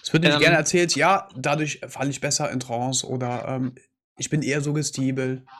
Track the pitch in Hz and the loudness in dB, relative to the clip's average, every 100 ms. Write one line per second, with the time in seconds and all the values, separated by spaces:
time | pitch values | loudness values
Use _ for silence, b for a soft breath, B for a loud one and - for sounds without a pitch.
0 | - 160 165 147 156 165 156 180 175 131 | -2 2 4 6 6 4 4 2 2 2
1 | 160 190 - 131 143 147 151 - - - | 4 2 0 -6 -2 0 0 -4 -12 -4
2 | 135 135 143 143 143 123 127 120 127 127 | -4 -2 -2 0 0 -2 -4 -4 -2 -4
3 | - 127 123 120 - 131 127 - _ _ | -4 -4 -2 -4 -4 -2 -4 -6 _ _
4 | _ - - 156 117 147 147 147 143 - | _ -12 -4 -2 0 -2 0 -2 -2 -2
5 | 131 131 131 131 - - | -2 0 -2 -4 -8 -20